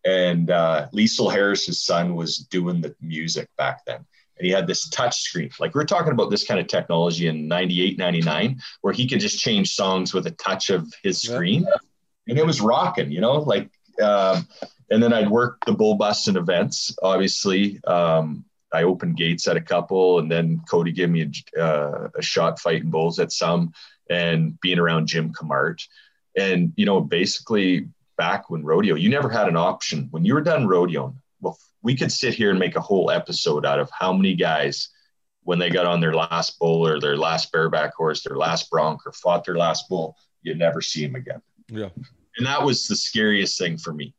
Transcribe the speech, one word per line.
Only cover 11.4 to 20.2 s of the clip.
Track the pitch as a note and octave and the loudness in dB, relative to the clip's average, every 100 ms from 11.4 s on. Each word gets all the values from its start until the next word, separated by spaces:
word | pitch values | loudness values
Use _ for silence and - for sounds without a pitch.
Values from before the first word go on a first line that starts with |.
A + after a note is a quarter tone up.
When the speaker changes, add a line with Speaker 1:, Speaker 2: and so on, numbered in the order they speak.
| F2 C3+ F3+ - _ _ _ _ - | 0 2 2 0 _ _ _ _ -2
Speaker 1:
And | C3 | 2
it | D#3+ | 2
was | B2 | 2
rocking, | G#2+ C3+ F3+ - C#2+ | 2 2 2 -2 -4
you | D#2 | 0
know, | A2+ D3 | 2 2
like, | D3 G2+ - _ _ - | 2 0 -2 _ _ 0
um, | G#2 - F#2+ E3+ E3+ - - _ _ | 2 4 4 2 -2 -12 -16 _ _
and | A2 | 4
then | A#2 | 4
I'd | A#2 G#2 | 4 4
work | A2+ B2 - - | 2 2 -2 -2
the | |
bull | G#2 G#2+ G#2 | 2 4 4
bus | G#2 G#2 - | 2 2 0
and | F#2+ | 0
events. | F2 F2 G#2 - - - | 2 2 0 -2 -6 -2
Obviously, | F#2 F#2+ F#2+ - G2+ F#2+ G2+ G2+ | 0 2 0 0 0 2 0 -2
um, | - F2 E2+ D#2+ D#2 D2 - _ _ | 0 2 4 2 0 -8 -14 _ _
I | D#2+ | 0
opened | F2 F#2 F2 D#2+ | 2 2 -2 0
gates | E2 E2+ - | 0 0 0
at | E2 | -2
a | |
couple, | E2 F2 E2+ F#2+ F#2 | 0 -2 0 4 4
and | F2 | 4